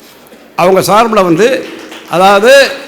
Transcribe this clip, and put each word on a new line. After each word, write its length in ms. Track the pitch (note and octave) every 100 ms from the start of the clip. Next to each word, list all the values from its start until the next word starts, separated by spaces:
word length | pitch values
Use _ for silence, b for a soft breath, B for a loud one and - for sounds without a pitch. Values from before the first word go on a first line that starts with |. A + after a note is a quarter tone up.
| - - - - - -
அவங்க 200 | F3 F#3+ F#3
சார்பில் 400 | G3+ A#3 G#3+ F3+
வந்து, 180 | D#3+ A#3 C4 - - - - - E3
அதாவது 360 | F#3+ G3+ A3+ C#4 A#3+ -